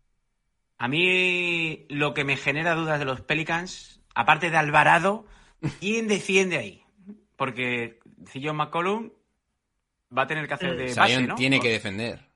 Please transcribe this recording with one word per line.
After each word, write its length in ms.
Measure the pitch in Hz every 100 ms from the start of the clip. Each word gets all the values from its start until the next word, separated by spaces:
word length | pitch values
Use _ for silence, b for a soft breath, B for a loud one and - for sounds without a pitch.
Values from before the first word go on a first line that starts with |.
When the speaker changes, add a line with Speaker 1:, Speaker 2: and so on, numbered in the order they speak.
| _ _ _ _ _ _ _ _
Speaker 1:
A 100 | 120
mí 1000 | 151 185 185 185 180 175 170 160 156 -
lo 240 | 147 147
que 100 | 147
me 140 | 139 131
genera 360 | 143 143 170
dudas 240 | 160 160 151
de 60 | 139
los 160 | 127
Pelicans, 800 | - 156 160 165 185 - - - _ -
aparte 340 | 120 156 170
de 80 | 160
Alvarado, 680 | 151 151 151 165 185 220 - b b b
Speaker 2:
<laughs> 180 | 151 -
Speaker 1:
¿quién 280 | 190 226 220
defiende 500 | 196 - 190 190 156
ahí? 260 | 104 87 _ _ 196 - _ -
Porque 640 | 131 117 127 120 117 - - _ -
C 140 | 135
J 140 | 147
McCollum 580 | 151 147 170 180 214 226 - _ _ _ _ _ _ _ _ _ 123
va 80 |
a 40 | 135
tener 200 | 156 147
que 60 | 143
hacer 180 | 175
Speaker 3:
Mm. 40 | -
Speaker 1:
de 100 | 127
Speaker 2:
Zion 140 | 113 113
Speaker 1:
base, 160 | 127 123
¿no? 80 | -
Speaker 2:
tiene 220 | 131 135
Speaker 1:
O- 20 |
Speaker 2:
que 80 | 120
defender. 500 | 110 107 98 117 98 -